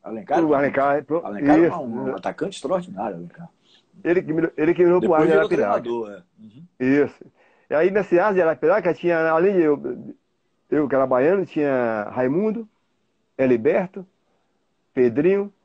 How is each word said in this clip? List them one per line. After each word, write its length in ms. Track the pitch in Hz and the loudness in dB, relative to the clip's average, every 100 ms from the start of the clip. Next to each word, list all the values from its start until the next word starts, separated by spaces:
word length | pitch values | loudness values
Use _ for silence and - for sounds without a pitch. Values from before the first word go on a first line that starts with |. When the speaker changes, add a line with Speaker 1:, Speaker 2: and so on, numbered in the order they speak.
Speaker 1:
Alencar? 420 | - 110 95 156 | -12 -14 -4 0
Speaker 2:
O 100 | 160 | 2
Alencar, 480 | 139 143 127 139 147 | 2 0 0 0 -2
pro-, 200 | 143 160 | -2 -6
Speaker 1:
Alencar 340 | 165 104 143 151 | -6 -4 2 4
era 100 | 165 | 4
Speaker 2:
isso. 100 | 170 | 0
Speaker 1:
um, 300 | 127 117 131 | -8 -8 -8
um 40 | - | -6
atacante 400 | 98 - 190 - | -8 -6 -8 -8
extraordinário, 600 | 135 185 180 95 104 85 | -6 -6 -6 -10 -10 -10
Alencar. 320 | 87 - - _ _ _ _ - | -16 -18 -20 _ _ _ _ -8
Speaker 2:
Ele 180 | 156 175 | -2 -2
que 100 | 147 | 0
me, 180 | 160 165 - | -2 -2 0
ele 160 | 156 | 0
que 100 | 175 | 4
virou 160 | 175 180 | 4 4
pro 80 | 196 | 2
Speaker 1:
Depois 140 | 156 | 2
Speaker 2:
Asa 40 | 156 | 4
de 40 | |
Speaker 1:
virou 320 | 156 - 160 | 2 2 0
Speaker 2:
Arapiraca. 160 | 104 - | 0 -2
Speaker 1:
treinador, 280 | 117 117 107 | -4 -8 -8
é. 300 | 98 _ _ | -14 _ _
Uhum. 220 | 110 113 175 _ 127 143 | -20 -20 -20 _ 2 2
Speaker 2:
Isso. 200 | 135 - - _ _ _ _ | 2 -4 -20 _ _ _ _
E 40 | |
aí 160 | 147 180 | 0 2
nesse 280 | 202 190 175 | 0 2 2
Asa 160 | 208 | 2
de 80 | 185 | 2
Arapiraca 500 | 165 151 151 175 180 | 0 0 0 2 0
tinha, 380 | 156 175 165 160 | -2 0 0 2
além 240 | 160 190 | 2 2
de 80 | 190 | 2
eu, 520 | 156 143 139 123 110 - _ _ _ _ _ | 2 0 -2 -10 -14 -20 _ _ _ _ _
eu 160 | 143 139 | -2 0
que 60 | |
era 120 | 135 131 | 0 2
baiano, 400 | 127 143 196 170 | 2 2 2 -2
tinha 600 | 160 147 131 117 110 104 | -2 0 0 0 -2 -6
Raimundo, 580 | 117 127 156 214 220 220 _ _ _ _ _ _ - | -2 -2 0 -2 -4 -12 _ _ _ _ _ _ -2
Heriberto, 680 | 131 120 120 202 180 196 180 _ _ _ _ _ _ _ _ | 2 2 2 0 -4 -12 -20 _ _ _ _ _ _ _ _
Pedrinho. 580 | - 123 113 165 196 208 _ | 0 2 2 2 0 -2 _